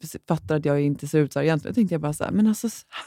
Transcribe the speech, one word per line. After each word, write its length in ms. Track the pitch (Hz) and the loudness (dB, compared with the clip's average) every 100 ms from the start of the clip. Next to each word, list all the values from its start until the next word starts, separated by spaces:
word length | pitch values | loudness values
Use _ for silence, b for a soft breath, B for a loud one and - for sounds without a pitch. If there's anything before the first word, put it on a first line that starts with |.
s-, 120 | 156 - - | -14 -8 -4
fattar 280 | 160 - 156 | -2 0 0
att 80 | |
jag 160 | 143 143 | 2 2
inte 260 | 143 143 143 | 2 0 0
ser 100 | 156 | 2
ut 140 | 143 | 2
så 60 | 139 | 0
här 60 | 151 | 0
egentligen. 260 | 156 - | 0 0
Då 20 | |
tänkte 200 | 214 190 | 0 2
jag 60 | 160 | 0
bara 120 | 151 | -2
så 120 | 151 | -2
här, 60 | - | 0
men 160 | 196 214 | 2 2
alltså 200 | 214 226 | 2 -4
s-, 160 | - - - | -8 -14 -6